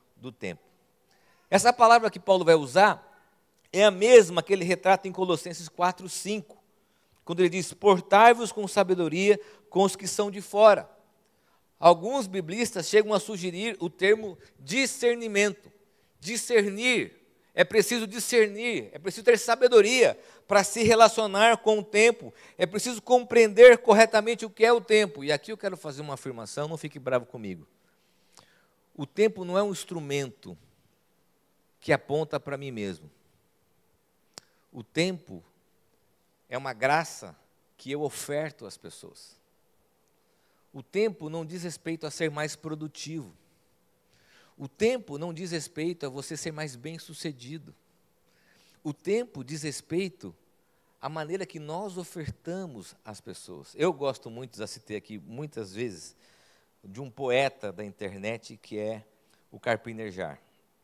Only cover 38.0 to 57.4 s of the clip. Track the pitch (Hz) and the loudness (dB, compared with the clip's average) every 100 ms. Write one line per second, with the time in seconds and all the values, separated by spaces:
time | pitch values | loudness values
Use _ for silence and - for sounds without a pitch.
38 | 147 - - 147 156 - 104 - - - | -8 -8 -8 -8 -8 -12 -20 -20 -20 -20
39 | - - - _ _ _ _ _ _ _ | -20 -20 -20 _ _ _ _ _ _ _
40 | _ _ _ _ _ _ _ - 123 196 | _ _ _ _ _ _ _ -20 -10 -4
41 | 220 185 156 160 160 180 175 156 170 165 | -4 -4 -12 -12 -12 -12 -12 -12 -12 -10
42 | 156 - 160 147 151 - 160 156 151 - | -12 -6 -6 -4 -8 -10 -12 -12 -12 -14
43 | 143 160 110 78 _ _ _ _ _ _ | -14 -14 -14 -20 _ _ _ _ _ _
44 | _ _ _ _ _ - 139 - 220 254 | _ _ _ _ _ -20 -18 -4 -2 -2
45 | 196 143 170 165 185 165 139 - 160 175 | -6 -12 -10 -10 -10 -10 -10 -8 -8 -8
46 | 143 131 135 156 170 156 156 123 143 165 | -10 -12 -14 -12 -12 -10 -12 -14 -16 -18
47 | - 160 170 135 120 160 143 - _ _ | -18 -14 -12 -12 -16 -18 -20 -20 _ _
48 | _ _ _ _ _ _ _ _ 156 143 | _ _ _ _ _ _ _ _ -14 -12
49 | - 214 240 - 123 151 147 135 - 165 | -6 -4 -6 -12 -14 -12 -12 -12 -10 -8
50 | 196 - 92 82 _ _ _ _ _ _ | -8 -10 -20 -20 _ _ _ _ _ _
51 | 135 160 151 190 180 165 151 165 208 180 | -12 -10 -10 -10 -10 -14 -12 -12 -12 -14
52 | 170 175 147 - - 180 185 120 90 - | -14 -14 -14 -12 -12 -12 -12 -16 -20 -20
53 | - 107 - 92 - 87 - - 165 147 | -20 -20 -18 -20 -20 -20 -20 -4 -4 -2
54 | 139 127 - 113 127 - 107 - - 104 | -6 -8 -12 -16 -18 -14 -14 -14 -12 -12
55 | - 107 - 117 151 120 101 95 120 90 | -12 -18 -16 -16 -14 -12 -14 -10 -10 -10
56 | - - _ _ _ _ _ _ 98 98 | -18 -20 _ _ _ _ _ _ -20 -18
57 | 135 113 131 123 | -18 -10 -2 0